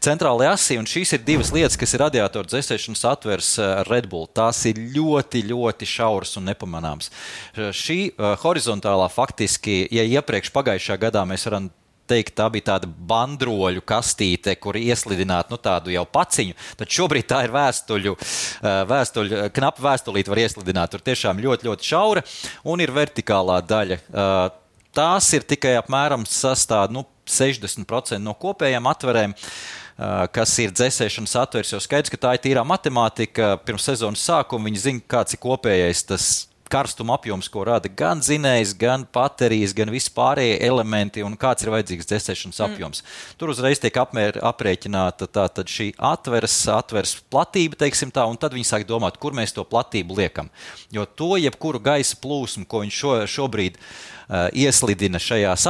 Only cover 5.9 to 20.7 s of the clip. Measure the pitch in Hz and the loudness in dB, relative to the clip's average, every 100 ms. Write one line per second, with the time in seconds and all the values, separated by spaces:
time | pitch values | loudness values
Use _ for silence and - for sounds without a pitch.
5.9 | - 113 101 87 - 95 98 92 82 80 | 0 0 0 -2 -6 -6 -6 -6 -6 -6
6.9 | 73 - - - - - - 107 95 - | -6 -10 -12 -14 -14 -12 -6 -6 -4 -2
7.9 | 175 196 - 104 101 160 170 120 101 104 | -2 -2 -2 0 2 2 2 0 -2 2
8.9 | 98 92 - 131 - 104 - - 95 92 | 4 2 2 -2 0 -2 0 0 0 2
9.9 | 113 113 135 147 104 - 135 131 95 - | 2 2 2 0 -2 -2 0 0 0 -2
10.9 | 95 113 107 92 95 117 104 95 - _ | -2 0 0 0 -4 -4 -4 -6 -12 _
11.9 | _ - 120 107 - 110 110 - 95 90 | _ 0 0 0 0 0 0 0 0 -2
12.9 | 80 85 113 131 143 127 104 95 90 - | -8 0 0 0 -2 -2 0 0 0 -2
13.9 | 113 120 - 98 87 - 92 104 104 117 | 0 0 0 2 2 0 -2 -4 -2 0
14.9 | 117 117 95 95 90 - 120 - 90 82 | -2 0 -2 0 0 -2 -4 0 0 0
15.9 | 90 87 147 180 - 98 - - - 135 | -2 0 0 2 0 -2 -6 -14 -12 -4
16.9 | - 180 139 - 139 120 131 143 - - | 0 0 0 0 0 2 2 2 0 -2
17.9 | 107 101 92 - - - - 107 98 95 | -2 -2 -4 -4 -6 -6 -4 0 2 2
18.9 | 135 123 117 104 104 104 131 139 - 139 | 2 2 -2 -2 -2 -2 0 0 0 0
19.9 | 135 - 101 98 98 110 - 90 | 0 0 -2 2 2 2 0 -2